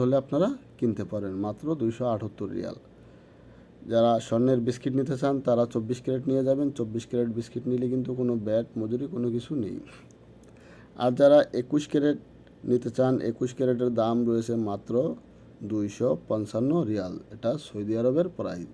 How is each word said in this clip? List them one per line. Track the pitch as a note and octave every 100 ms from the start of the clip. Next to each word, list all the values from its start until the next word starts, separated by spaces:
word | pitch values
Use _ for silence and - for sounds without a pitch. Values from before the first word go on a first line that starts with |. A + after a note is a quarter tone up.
হলে | B2+ C3+
আপনারা | C3+ C#3+ G#3 C4+ - -
কিনতে | A#2+ G#2 F#2
পারেন, | G#2+ G2 F#2+
মাত্র | G#2 G#2 D3+ D#3
দুইশো | A2+ A#2 B2
আটাত্তর | A2 A2 - G2 F#2+
রিয়াল। | F2+ - - - - - - - - - - - -
যারা | A#2 A#2 A2+ -
স্বর্ণের | A2+ B2+ B2+ A#2
বিস্কিট | A#2+ C3+ C3
নিতে | C3+ B2+
চান, | C#3 C#3 B2+
তারা | A#2+ A#2+
চব্বিশ | A#2+ A2 B2+
ক্যারেট | - C3 C3
নিয়ে | C3 C3
যাবেন। | C3+ C#3+ C#3
চব্বিশ | A2 A2+ -
ক্যারেট | B2 A#2+ A2+
বিস্কিট | A2+ B2 B2
নিলে | B2 B2
কিন্তু | C3 B2+ B2+
কোনো | B2 A#2 G#2
ভ্যাট, | A2 A#2 A#2
মজুরি, | G#2+ B2 C#3
কোনো | E3 A#2+
কিছু | A#2 - D3
নেই। | G2 - - - - - - - - - - - - -
আর | B2 B2+
যারা | C#3+ D3 - A#2+
একুশ | B2+ D3 D3
ক্যারেট | D3 D3 - - - - - -
নিতে | B2 B2 A#2+
চান, | B2+ C3 A2
একুশ | A#2 B2+ B2+
ক্যারেটের | B2+ B2 B2 A#2
দাম | A2 A#2+ A#2
রয়েছে | A2+ A2+ A2+ G#2
মাত্র | G2+ - A#2 D#3 - - - - - G#2
দুইশো | G#2+ G#2 - B2 E3+ -
পঞ্চান্ন | A2 G#2 A2+ C3 E3+ A2
রিয়াল, | G#2 F2+ F2 -
এটা | G#2+ A2+ D3 -
সৌদি | G#2 G#2 A2+
আরবের | B2 D3 F3 -
প্রাইস। | F#2+ F2+ E2